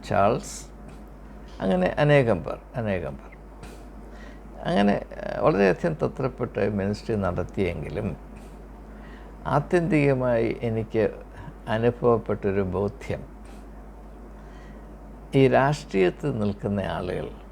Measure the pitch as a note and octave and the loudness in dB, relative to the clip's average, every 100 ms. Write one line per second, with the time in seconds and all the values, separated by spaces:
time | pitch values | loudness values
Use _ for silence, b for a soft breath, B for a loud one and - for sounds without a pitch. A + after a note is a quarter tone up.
0 | - G2+ G2+ B2+ - - - - - - | 0 4 4 4 -2 -12 -14 -18 -18 -16
1 | - - - - - - F#2+ F#2 F#2 - | -18 -18 -18 -18 -16 -4 0 2 2 4
2 | D3 D3 A#2 F#2 - - - - A2 F#2 | 6 6 6 2 0 -8 -8 -4 -2 -2
3 | D2 C2 - - - - - - - - | -2 -8 -12 -16 -18 -16 -16 -16 -16 -16
4 | - B B B B - - F3+ G3+ G3+ | -16 B B B B -10 0 4 4 2
5 | - - - - - F3+ G3 F3+ F3 D#3 | -2 -8 -6 0 4 6 6 4 0 0
6 | C3 - C3 - B2+ - G#2+ G#2 F#2+ G#2 | -2 0 -4 -2 -4 0 0 2 0 -2
7 | - G#2+ F#2+ F2+ F2+ - F#2 F2 D#2 F#2+ | -2 0 0 0 -2 0 0 0 -4 -4
8 | G2+ D2 - - - - - - - - | -4 -4 -10 -16 -16 -16 -16 -18 -16 -16
9 | B B B B - C#3 D3 F3+ E3 D3+ | B B B B 0 0 4 2 4 4
10 | C#3+ C3 B2+ A#2 A2+ - A#2 A2 A2 A2+ | 6 4 4 4 2 0 0 0 0 2
11 | G#2 - - - B - - A2 A#2 A#2 | 2 0 -14 -16 B -10 -2 2 2 4
12 | B2 A#2 - G#2+ G#2 G2 F#2+ F#2 G2+ - | 4 4 2 0 0 2 0 0 0 -2
13 | - E2+ - - - - - - - - | -6 -6 -8 -16 -16 -16 -16 -16 -18 -18
14 | - - - B B B B B B - | -18 -18 -18 B B B B B B -16
15 | - - - C#3 C3+ B2 C3+ D3 - G3 | -16 -16 0 6 8 8 6 2 0 4
16 | F#3 - D3 B2 G#2 G2 - G2+ F#2 F2 | 4 2 -2 0 0 0 -2 0 0 -2
17 | F2+ F2+ - - - | -2 -4 -6 -10 -16